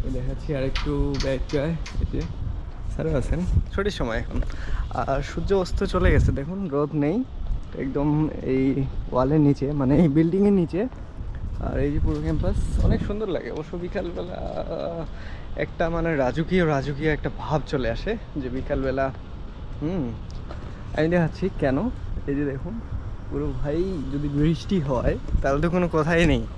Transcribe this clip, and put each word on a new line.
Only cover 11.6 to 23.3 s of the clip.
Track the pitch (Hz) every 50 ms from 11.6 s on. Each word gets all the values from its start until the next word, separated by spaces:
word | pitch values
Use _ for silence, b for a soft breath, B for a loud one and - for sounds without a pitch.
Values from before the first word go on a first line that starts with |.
আর | 143 135 - 127
এই | 135 143
যে | 147 151
পুরো | 160 156 151 151
ক্যাম্পাস | 156 160 160 151 175 185 208 - - - - - -
অনেক | - 220 220 202
সুন্দর | - 202 208 220 196
লাগে | 160 - - 113
অবশ্য | - 156 156 151 165
বিকালবেলা, | 175 175 180 196 202 - 170 - - - - - - - - - - - - - - 69 165 170 165 156 - B B B B B B B B -
একটা | - 151 151 - - 175 165
মানে | 165 165 165 165 165
রাজকীয়, | 139 131 123 123 151 165 - 180 185 170
রাজকীয় | 156 147 139 131 143 147 135 156 156
একটা | 151 143 - 127 - -
ভাব | - 117 143 190 -
চলে | - - 135 123 113
আসে | 113 - - 185 226 214 - - -
যে | 156 127 127
বিকালবেলা। | 123 135 131 - 147 139 135 135 131 135 135 135 135 - - - - - - - - - - - - -
হুম, | 147 156 190 185 135 117 117 - - - - - - - B B B B B B B B -
আমি | - 156 165
দেখাচ্ছি | 175 175 165 151 - - 180 196 - -
কেন। | - 139 127 143 208 247 - - - - - - -
এই | 143 139
যে | 143 147
দেখুন | 143 135 135 143 170 226 233 - - - - - - - - - -